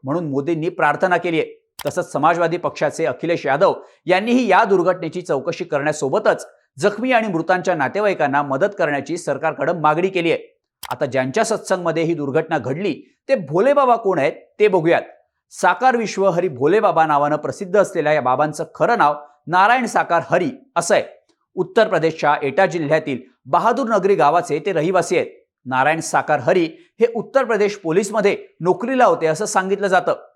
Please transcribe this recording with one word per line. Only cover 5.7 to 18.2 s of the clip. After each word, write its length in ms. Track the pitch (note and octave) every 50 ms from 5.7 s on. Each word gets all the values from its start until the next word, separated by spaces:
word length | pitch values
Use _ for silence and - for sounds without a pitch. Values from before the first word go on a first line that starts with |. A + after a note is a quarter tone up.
| D3+ C#3 C#3+ D3+ D3+ - D3 C3+ D#3 G#3+ G#3+ G#3+ F3 G3+ - - _ _ _ _ _ C3+
जखमी 320 | D3+ G3+ G3+ A3 A#3+ C4
आणि 160 | B3+ A3+ A3
मृतांच्या 480 | G#3+ F3+ D#3+ D#3+ F#3 F#3 F3+ D#3+ F#3+ F3
नातेवाईकांना 680 | D#3 C3+ - - G3 G#3+ G3+ F3+ - D3+ C#3 C3+ C#3+
मदत 260 | D3 C#3 C3 C3+ C3 B2 - -
करण्याची 380 | E3+ D3 C#3+ C#3 C#3 - E3
सरकारकडे 560 | E3+ - D#3 C#3 C3+ D#3 D#3+ C#3+ C3+ C#3+ D#3 F#3
मागणी 340 | E3 D3+ D3+ D3+ E3 F#3
केली 240 | F#3+ F#3+ F3 E3+ E3
आहे. 280 | D3+ - - - _ _ _ _ _ _ - -
आता 160 | B2 - D3+
ज्यांच्या 380 | C3 A2 C3 C3 C3 B2 G#3+ G#3+
सत्संगमध्ये 600 | - G#3+ F#3+ - - F#3+ F#3 F3 E3 D#3 E3 E3
ही 100 | D#3+ E3+
दुर्घटना 440 | D3 C#3+ C3+ B2+ D#3+ D#3 - E3
घडली 440 | D3 A#2 B2 C3+ E3 G#3 F#3 C#3 - - _ _ _ _ -
ते 60 | C4+
भोलेबाबा 600 | G#3+ E3 C3 D3+ F3+ A3 C#4 C#4+ C#4+ C4+ B3+ A#3
कोण 240 | - - G3 F#3 D#3
आहेत 140 | C3+ D#3+ - - - _ _ -
ते 80 | G#3
बघूयात. 340 | G#3 F#3+ F3+ D#3 E3+ D#3+ A#2+ - - - _ _ _ _ _ _ _
साकार 460 | - - - F3 E3 - B3 C4 A#3+
विश्व 340 | A#3+ A3 F3+ - F#3 G3 F#3+
हरी 180 | E3 F3 F3+
भोलेबाबा 580 | F#3 C3+ A#2+ C3+ D3+ F#3+ A3 A3 F#3+ D#3+ E3 D#3+
नावानं 300 | D#3 D3 C#3+ C#3+ D3 D3+
प्रसिद्ध 440 | D3 D3 C#3 - - G#3 F3+ F3 G#3
असलेल्या 340 | F3+ - - E3+ D3 D3+ D#3
या 80 | D3